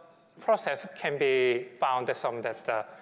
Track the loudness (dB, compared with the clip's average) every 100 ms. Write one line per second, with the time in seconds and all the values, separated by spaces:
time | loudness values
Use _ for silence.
0 | -20 -20 _ -4 0 2 0 -6 -8 -6
1 | -4 0 2 4 4 2 -2 -2 0 0
2 | -2 -2 -4 -4 -6 -6 -4 -4 -4 -12